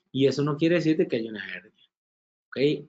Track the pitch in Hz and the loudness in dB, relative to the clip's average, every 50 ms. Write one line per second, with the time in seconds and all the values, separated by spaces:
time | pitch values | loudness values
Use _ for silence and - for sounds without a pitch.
0 | _ _ - 131 139 131 127 143 143 151 143 151 165 165 175 170 147 156 156 - | _ _ 0 2 2 2 2 2 0 -2 0 0 2 2 2 2 2 2 2 2
1 | - - 131 117 110 110 107 101 95 92 90 90 101 107 _ _ _ _ _ _ | 0 0 -2 -4 -4 -6 -8 -10 -12 -12 -12 -14 -16 -20 _ _ _ _ _ _
2 | _ _ _ _ _ _ _ _ _ _ - - 135 151 123 107 - | _ _ _ _ _ _ _ _ _ _ -2 0 2 2 0 0 -6